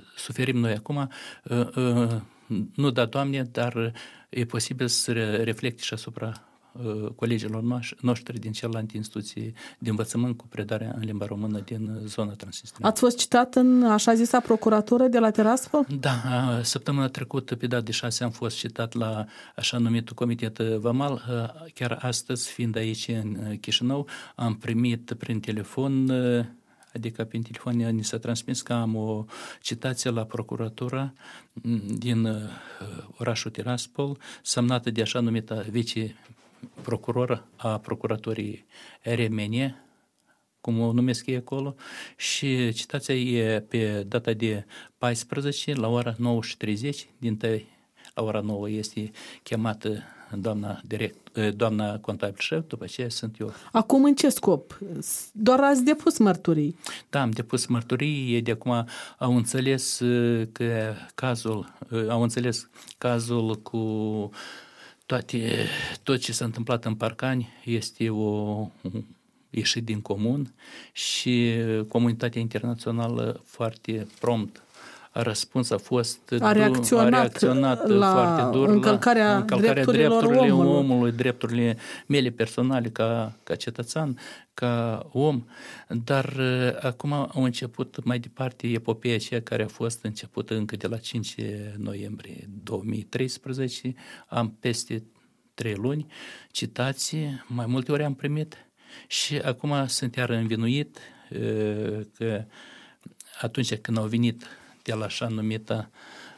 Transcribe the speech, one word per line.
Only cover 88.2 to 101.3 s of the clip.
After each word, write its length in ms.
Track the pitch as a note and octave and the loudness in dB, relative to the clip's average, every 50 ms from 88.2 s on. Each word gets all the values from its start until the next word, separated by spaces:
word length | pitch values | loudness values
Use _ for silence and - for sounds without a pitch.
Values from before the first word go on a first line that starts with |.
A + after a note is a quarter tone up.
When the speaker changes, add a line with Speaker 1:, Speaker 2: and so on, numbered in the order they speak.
| A#2 - - - C3 B2+ - - - | -4 -8 -8 -6 -6 -6 -6 -4 -4
Speaker 1:
epopeea 480 | A#2 A#2 A2+ A#2 - A2 A2+ - B2 A#2 | -2 -2 -2 0 -2 -4 -2 0 0 0
aceea 280 | G#2+ - - B2 A#2 A#2 | 0 -2 -2 -4 -4 -4
care 200 | - A#2 A#2 G#2+ | -2 -2 -2 -2
a 60 | A2 | -2
fost 360 | - - A#2 A#2 A#2 - - | -4 -4 -4 -4 -4 -4 -6
începută 500 | A2 A2 - - - - - G#2+ - A2 | -8 -8 -8 -12 -10 -6 -6 -4 -2 -2
încă 220 | A2 G#2 G#2+ - | -2 -2 -4 -6
de 100 | G#2 - | -6 -6
la 100 | F#2+ A2+ | -6 -6
cinci 380 | A2+ A#2 - - A#2 A2 - - - A2 G#2+ G#2 G#2 G#2 G#2 G#2 | -6 -8 -6 -6 -6 -6 -6 -8 -8 -6 -6 -6 -8 -10 -10 -10
noiembrie 720 | G#2 G#2 G#2+ G2+ G2+ G#2 G2+ - - - - - - - G2+ G2+ G#2 - | -8 -8 -6 -6 -8 -8 -10 -10 -12 -12 -14 -16 -16 -14 -14 -16 -14 -8
două 200 | - A2+ G2+ G2+ | -6 -6 -4 -4
mii 180 | A2 G#2 G#2+ G#2 | -4 -4 -4 -6
treisprezece. 920 | - - B2 C3 B2+ - - - C3+ B2+ C3+ C3 B2 - - - B2+ B2 - - - - - - - | -6 -4 -2 -2 -2 -4 -8 -8 -8 -4 -4 -4 -4 -4 -6 -6 -6 -8 -8 -12 -20 -20 -20 -14 -4
Am 280 | - A#2+ A#2 A2 A2 - | -2 0 0 0 -2 -2
peste 420 | - B2 A#2 - - - A#2 A2+ A2+ - _ _ _ _ _ _ _ _ _ | -2 -2 -2 -2 -4 -6 -6 -8 -8 -10 _ _ _ _ _ _ _ _ _
trei 200 | - A2+ A2+ G#2 | -6 -4 -4 -4
luni 320 | G2 G#2+ C3 D3 D#3 D3+ - - - - - - - - _ | 0 0 0 0 -2 -4 -8 -12 -18 -18 -18 -18 -20 -20 _
citații, 920 | - - A#2+ A#2 - - B2 C3+ C3+ - - - E3 D#3 D3+ D3 C3+ B2 - | -8 -6 -6 -6 -4 -2 -2 -2 -2 -4 -6 -6 -4 -4 -4 -4 -6 -8 -10
mai 200 | - A#2+ B2 A#2 | -6 -6 -4 -2
multe 260 | A#2 B2 C3 B2 - D3 | 0 0 -2 0 0 0
ori 100 | C#3+ D3+ | 0 0
am 120 | D3 C3+ | -2 -2
primit 520 | - - C#3+ D3 D3+ D#3 D#3 - - - _ _ _ _ - - - - | -4 -4 -4 -2 -2 -4 -6 -10 -20 -20 _ _ _ _ -20 -20 -20 -12
și 300 | - - - - - C#3+ | -6 -4 -4 -2 -2 -2
acum 500 | C#3+ - C3+ B2 - - D3 C#3+ C#3 C3+ | -2 -2 -2 -4 -2 -2 0 0 0 0
sunt 300 | C3 - - C3+ A#2+ A#2 | 0 -2 -2 -4 -4 -2
iar 140 | C3 B2+ A#2 | -2 -2 0
învinuit, 680 | A#2 A2+ A2+ A2 A2+ A2 A2+ A#2 B2+ C#3+ D3 - - - - - - - - - | 0 0 0 0 0 0 0 0 0 0 -2 -4 -10 -20 -20 -20 -20 -20 -18 -12